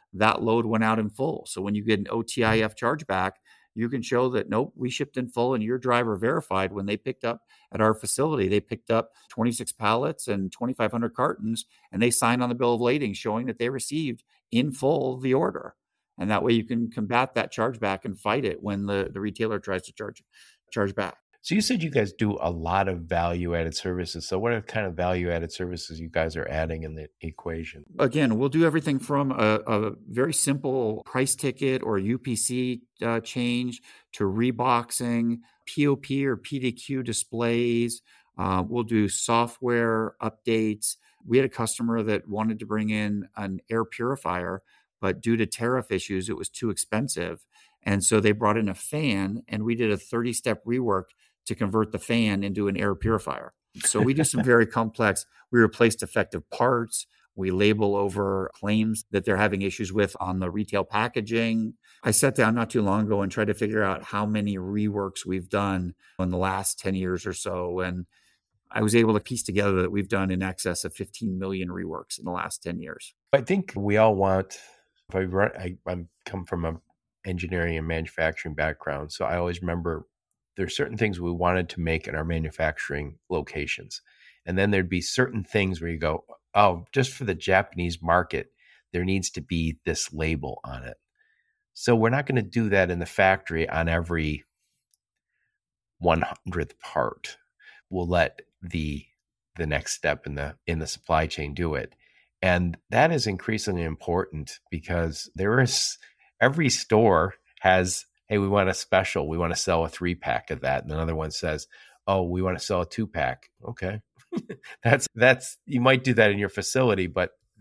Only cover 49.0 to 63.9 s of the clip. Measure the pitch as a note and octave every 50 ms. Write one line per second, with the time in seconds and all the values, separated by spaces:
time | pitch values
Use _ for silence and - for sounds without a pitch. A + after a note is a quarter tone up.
49 | D#3 C3+ G#2 G2 F#2+ F#2+ G#2 A#2 - - A2+ G#2+ G#2+ A#2 A#2 A2+ A#2 G#2+ G#2 F#2+
50 | - - - A#2 A#2 B2 A2+ - - B2 G#2+ - - A2+ A#2+ C3 B2 A2+ G2 F#2
51 | F2+ - _ _ _ _ _ _ _ - A2 - A2+ G2 G2 A2 G#2+ G#2+ - -
52 | - - A#2 A#2 A2+ G#2+ G2+ G2 G2+ G2 F#2+ G2+ G2+ G2 G2 F#2 F#2+ G2+ F#2+ -
53 | - A2 A2+ G2+ - D2+ C2 G#1 - - - _ _ _ _ - - - - A2
54 | G#2+ B2+ C#3 D3+ D#3 - - A#2+ A2+ B2+ A#2+ A#2 A2+ A2+ - A#2 A2+ A2 - -
55 | A2+ G#2 G2 - - - _ - _ _ B2+ A#2+ A2+ G#2+ - - A#2+ A2+ G#2+ -
56 | - - - A2 F#2+ - - E2+ - _ - - A#2+ B2 C3 A#2 A#2 G#2+ - -
57 | - - _ _ _ _ _ F#2+ F#2+ F#2+ F2+ F#2 G#2 G#2 G#2+ G#2 G#2+ G2+ G2+ G2+
58 | G2+ G2 F#2+ G#2 G2+ G2 G2 F#2+ F#2+ - - - - G2+ G#2 A2 A2 A2 A2 G#2+
59 | - _ G#2+ G2 - A2+ G2 F#2+ G#2+ G#2 G2+ F#2+ F#2+ G2 - - G#2+ F2+ F#2 G#2+
60 | G2+ F#2+ - - F#2+ F#2 F#2 F#2 F#2 F2+ F2+ G#2 G#2 - - G2+ F#2 - - G#2
61 | A2+ A#2+ - B2 G#2 G#2 A#2 A#2 A#2 A2+ A2+ A2+ A2 A2 - _ _ _ _ _
62 | - G#2+ G#2+ - - C3+ C3 - A#2 G#2+ A2+ A#2+ A2+ - - A#2+ G#2 G2 G2 G#2+
63 | G#2+ G2+ G#2+ G2+ G2 F#2+ - A2+ G#2+ G#2 G2+ - G#2 G#2 A2 G#2+ G#2 F#2+